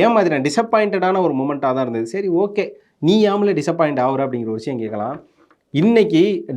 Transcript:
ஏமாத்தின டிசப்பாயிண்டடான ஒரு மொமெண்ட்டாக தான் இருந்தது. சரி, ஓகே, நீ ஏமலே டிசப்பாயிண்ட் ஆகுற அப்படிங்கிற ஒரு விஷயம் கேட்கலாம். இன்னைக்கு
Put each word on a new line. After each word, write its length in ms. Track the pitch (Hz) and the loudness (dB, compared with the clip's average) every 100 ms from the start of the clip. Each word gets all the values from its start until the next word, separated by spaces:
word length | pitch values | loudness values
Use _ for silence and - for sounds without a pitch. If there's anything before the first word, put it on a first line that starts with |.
ஏமாத்தின 360 | 214 226 180 147 139 | 4 2 2 0 -2
டிசப்பாயிண்டடான 720 | 185 226 214 208 190 185 190 | 0 0 0 0 0 0 2
ஒரு 140 | 170 | 0
மொமெண்ட்டாக 400 | 131 139 143 139 | 0 -2 -2 -2
தான் 120 | 131 127 | -2 -2
இருந்தது. 200 | 139 170 | -4 -4
சரி, 220 | 190 196 | -4 -2
ஓகே, 360 | 170 202 202 180 - _ - | 0 0 -2 -6 -8 _ -2
நீ 300 | 151 214 208 | 2 4 4
ஏமலே 240 | 202 202 165 | 2 0 0
டிசப்பாயிண்ட் 420 | 147 165 151 135 | -2 0 0 0
ஆகுற 160 | 127 135 | 0 0
அப்படிங்கிற 260 | 135 123 113 | -2 -4 -6
ஒரு 100 | 110 | -6
விஷயம் 180 | 139 123 | -6 -6
கேட்கலாம். 380 | 110 107 110 160 - _ _ _ _ | -6 -6 -8 -10 -16 _ _ _ _
இன்னைக்கு 760 | 139 208 233 175 160 202 185 - | 0 2 4 4 4 2 0 -6